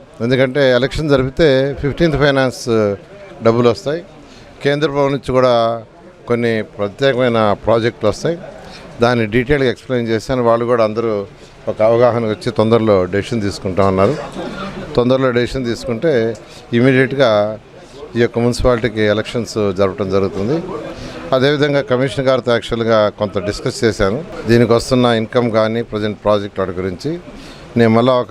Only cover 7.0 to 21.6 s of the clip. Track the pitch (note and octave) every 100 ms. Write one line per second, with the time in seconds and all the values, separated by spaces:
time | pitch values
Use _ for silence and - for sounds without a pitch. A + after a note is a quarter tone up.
7 | C3+ B2 B2+ A2+ G#2+ F#2+ G#2 A#2 A2+ -
8 | G#2+ F#2+ D3 E3+ - - - - - -
9 | A#2 A#2+ A2 A#2+ B2 D3 C3 G2+ - B2
10 | A#2 A2+ - B2+ A#2 A#2 A#2+ A#2+ G#2+ G#2+
11 | A2+ G#2 G2 - - - - G2+ G#2+ A#2
12 | B2 A#2 A2 G#2 B2 A2+ A2 A2+ A2 G2
13 | F2+ G2+ F#2+ A#2 G2+ - G2+ F#2 G2 F#2+
14 | G2+ D3+ - - - - - - - -
15 | B2 C3 C3 A#2+ A#2 C3+ A#2+ A2 - A2+
16 | E3+ B2+ A2+ A2 - - - A#2 C3 C3
17 | B2+ C3+ B2 G#2 G#2 G#2+ - - - -
18 | - A#2 A#2 A#2 A#2+ A#2 B2+ A#2+ A#2+ G#2+
19 | G#2+ G#2 G#2+ B2 G#2 A2+ G2+ F#2 G2 F#2
20 | G2 G2 F#2+ F#2+ G#2 E3 F3+ - - -
21 | - - - C3 C3+ D3